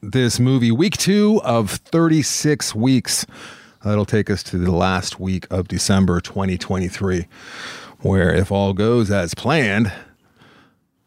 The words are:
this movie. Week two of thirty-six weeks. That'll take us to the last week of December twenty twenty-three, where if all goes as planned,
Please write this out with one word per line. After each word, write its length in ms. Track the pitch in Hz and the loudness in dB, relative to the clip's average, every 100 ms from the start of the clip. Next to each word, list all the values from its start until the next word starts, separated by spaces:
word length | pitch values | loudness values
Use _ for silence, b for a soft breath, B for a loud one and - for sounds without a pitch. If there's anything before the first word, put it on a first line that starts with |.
this 360 | 101 131 120 120 | -4 0 2 2
movie. 320 | 127 131 117 | 2 4 2
Week 240 | 117 190 - | 2 0 0
two 420 | 180 208 208 220 | 2 4 4 2
of 260 | - 117 101 | 2 0 0
thirty-six 1040 | - - 165 165 160 120 - 151 143 - | -6 -2 2 4 2 0 0 0 0 -2
weeks. 500 | 107 131 127 - - - B B B B B 104 | -2 2 2 0 -4 -6 B B B B B 0
That'll 180 | 104 | 0
take 240 | 95 107 101 | 2 0 0
us 140 | 98 | -4
to 160 | - 92 | -4 -2
the 120 | 90 | 0
last 480 | 85 92 92 - - | 2 2 0 -4 -6
week 280 | 92 90 - | -6 -6 -4
of 160 | 92 90 | -4 -4
December 540 | 87 - 95 95 87 | -4 2 4 4 2
twenty 380 | - - 190 180 | -2 -4 -2 -4
twenty-three, 680 | - 190 87 - 190 185 - B B B B B B - | -4 -4 -4 -4 -2 -2 -4 B B B B B B -6
where 340 | - 95 87 | 0 2 4
if 180 | 82 95 | 2 0
all 220 | 98 98 | 0 0
goes 360 | 95 110 120 101 | 0 0 2 0
as 220 | 101 85 | 0 -2
planned, 580 | - 120 160 110 104 107 B B _ b b b b b b _ _ | -4 -2 0 2 0 0 B B _ b b b b b b _ _